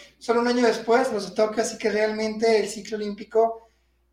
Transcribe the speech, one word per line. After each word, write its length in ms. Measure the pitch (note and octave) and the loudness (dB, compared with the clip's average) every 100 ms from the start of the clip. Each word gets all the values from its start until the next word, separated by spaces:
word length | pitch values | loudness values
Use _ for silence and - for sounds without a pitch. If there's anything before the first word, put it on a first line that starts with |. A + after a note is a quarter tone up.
| - _ | -20 _
son 180 | - A#3 | 0 2
un 120 | A#3+ | 2
año 180 | B3 A#3 | 4 2
después, 440 | A3 - A#3+ - | 2 2 2 2
los 200 | G#3 F#3+ | -2 -4
de 40 | |
Tokio, 280 | - G#3+ - | 0 0 0
así 160 | G#3+ - | -4 -2
que 100 | A3 | -2
realmente 680 | G#3 G#3+ G#3+ A3 G#3+ A3+ A3 | 0 0 -2 -4 0 2 2
el 80 | G3 | 0
ciclo 300 | G#3+ G3 G#3+ | -6 -10 -8
olímpico, 720 | G#3 G3+ A3 A3 A3+ A3+ - _ _ _ _ | -6 -8 -2 2 2 -2 -16 _ _ _ _